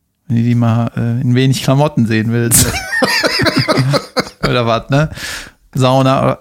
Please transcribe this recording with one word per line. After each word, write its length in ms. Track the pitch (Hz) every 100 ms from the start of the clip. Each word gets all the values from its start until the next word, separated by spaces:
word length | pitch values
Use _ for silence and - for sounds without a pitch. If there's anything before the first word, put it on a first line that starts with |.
| _ _ -
wenn 100 | 117
du 40 |
die 140 | 120 120
mal, 340 | 117 113 117 -
äh, 240 | 117 120
in 160 | 127 123
wenig 260 | 135 127
Klamotten 440 | - 135 151 135 110
sehen 260 | 110 110
willst. 340 | 117 117 113 -
<laughs> 40 | 762 762 932 - 932 - - 320 - - - 131 143 - 262 - -
Oder 240 | - 127 117
was, 240 | 113 -
ne? 180 | 139 156 - - - - - _
Sauna, 480 | 139 127 135 131 135
oder, 180 | 127 -